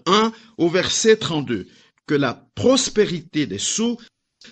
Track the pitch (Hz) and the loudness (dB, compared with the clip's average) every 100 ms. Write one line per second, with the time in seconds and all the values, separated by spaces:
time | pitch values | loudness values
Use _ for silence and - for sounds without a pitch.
0 | 160 208 226 220 - - 170 180 160 - | 0 2 2 -2 -16 -2 0 0 0 0
1 | 220 214 - 156 127 107 - _ _ _ | 2 2 0 -4 -4 -6 -8 _ _ _
2 | - 147 135 - _ - 240 262 - 208 | -4 0 0 -4 _ 0 2 2 0 0
3 | 202 170 - 151 127 98 - - 233 240 | 0 -2 -6 -6 -4 -4 -6 -2 -4 -4
4 | - _ _ _ - | -12 _ _ _ -20